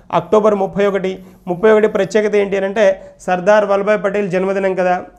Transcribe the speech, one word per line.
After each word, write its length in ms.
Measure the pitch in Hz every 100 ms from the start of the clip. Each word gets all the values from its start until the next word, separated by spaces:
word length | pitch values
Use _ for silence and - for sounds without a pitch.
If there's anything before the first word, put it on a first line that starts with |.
| -
అక్టోబర్ 420 | 175 175 214 214
ముప్పై 320 | 202 185 190 202
ఒకటి, 380 | 196 185 185 - - -
ముప్పై 240 | 175 220
ఒకటి 160 | 214 208
ప్రత్యేకత 460 | 208 190 214 208 202
ఏంటి 200 | 196 196
అని 100 | 196
అంటే 200 | 202 196 190 - -
సర్దార్ 440 | - 180 180 214
వల్లభాయ్ 360 | 202 196 196 208
పటేల్ 260 | 196 202 202
జన్మదినం 440 | 180 196 196 190
కదా, 300 | 180 180 180 -